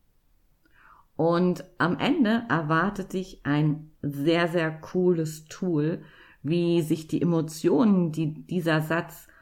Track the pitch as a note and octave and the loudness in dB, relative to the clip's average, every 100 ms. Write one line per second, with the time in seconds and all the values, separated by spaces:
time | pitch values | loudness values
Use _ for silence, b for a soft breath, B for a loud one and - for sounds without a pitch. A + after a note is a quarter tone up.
0 | _ _ _ _ _ _ b b b b | _ _ _ _ _ _ b b b b
1 | b - D#3+ E3+ F3+ E3+ - - D#3+ F3 | b -2 0 2 2 0 -8 -2 -2 0
2 | F#3 E4+ G#3+ A#3 - D#3+ D3+ D#3+ F#3+ G3+ | 0 2 2 2 0 -2 2 0 0 -4
3 | F#3 F#3+ F3+ - - D3 D3+ D3 - _ | -6 -8 -8 -8 -2 2 2 0 -8 _
4 | D3 C#3 D3 E3 E3+ F3 D#3+ D#3 - F#3 | -8 -2 2 2 2 0 -2 -4 -6 0
5 | F3+ E3 D#3 - - - F#3 D#3 D3+ F#3 | 2 2 -2 -8 -16 -6 -2 0 0 -2
6 | B B B B C#3 F3 E3+ E3+ D#3 D#3+ | B B B B -2 0 2 2 0 -4
7 | - D3+ F3 E3 D#3+ - F3 C#4 A3+ F#3+ | -2 -2 0 0 -2 -2 0 4 4 4
8 | E3+ D#3 D#3+ D#3 - F3+ E3 D#3 D#3 E3 | 2 -2 -4 -6 -6 -4 0 0 0 -2
9 | E3 - - b | -4 -12 -20 b